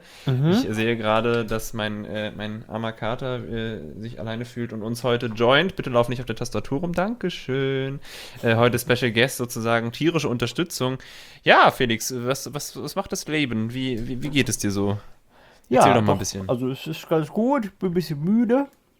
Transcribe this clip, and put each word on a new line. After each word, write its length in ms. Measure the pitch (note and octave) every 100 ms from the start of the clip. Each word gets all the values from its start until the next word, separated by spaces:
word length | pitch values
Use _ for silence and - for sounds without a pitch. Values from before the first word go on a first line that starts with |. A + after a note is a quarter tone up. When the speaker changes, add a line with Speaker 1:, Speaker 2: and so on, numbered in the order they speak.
| - - -
Speaker 1:
Mhm. 260 | B2+ D3+
Speaker 2:
Ich 240 | G#3 C4+ A2
sehe 220 | A2+ A#2
gerade, 480 | G#2+ A2 A#2+ A#2 A2
dass 280 | A2+ -
mein, 320 | A2+ G#2+ G#2 G#2
äh, 260 | G#2+ G#2+
mein 340 | E2+ G#2+ G#2+ -
armer 240 | A2 A2+
Kater, 460 | - A2 B2+ C3 B2 A2
äh, 320 | A2+ A2+ G#2 D2+ -
sich 200 | A2+ -
alleine 260 | A2 A2+ A#2+
fühlt 280 | A#2+ A#2
und 80 | A2
uns 220 | A2 A#2+
heute 240 | B2+ A#2+ A#2+
joint. 480 | G#2+ A#2+ C#3 F#3 -
Bitte 140 | C#3+
lauf 200 | A#2+ A#2
nicht 100 | B2
auf 60 | A#2+
der 100 | G#2+
Tastatur 440 | B2 G#2+ - C#3
rum. 140 | F3
Dankeschön. 1040 | E3+ G3 A#3+ F#3 - - C3+ C3+ C3+ C3+ C#3 - - - -
Äh, 140 | A#2+ A2+
heute 240 | A#2+ A#2+
Special 320 | - A#2+ B2+
Guest 260 | A2 C3 -
sozusagen, 540 | A#2+ A#2+ A2+ A#2 A#2
tierische 380 | - D#3 E3 A2+
Unterstützung. 680 | A#2+ A#2+ - F3+ - B2+ C3 - - - -
Ja, 280 | D#3 D4 A#3+
Felix, 420 | - B2 A2 - B2+
was, 380 | A#2+ C3+ -
was, 280 | C#3+ - C3
was 140 | D3 F#3
macht 160 | -
das 160 | - -
Leben? 460 | D3+ C#3 A2+ A2+
Wie, 340 | B2 C3 A2+ B2
wie, 160 | B2
wie 60 | C#3+
geht 200 | C#3 A#2+
es 80 | -
dir 140 | G#2
so? 260 | G2 G2+ G2+ - - _ _ - _ -
Erzähl 60 | A#3+
Speaker 1:
Ja, 100 | B2
Speaker 2:
doch 60 | A2+
mal 40 |
ein 60 | G#2
Speaker 1:
doch. 100 | G2
Speaker 2:
bisschen. 280 | G2+ G2 F#2+
Speaker 1:
Also 200 | B2 B2+
es 160 | C3+ D#3+
ist 200 | D#3+ -
ganz 200 | D#3+ D#3
gut, 480 | G#3 A#3+ C#4+ G3+ -
bin 120 | F#3+
ein 20 |
bisschen 300 | F3 D#3 C#3+
müde. 440 | E3 A3+ A3+ B3+ C#4 _ _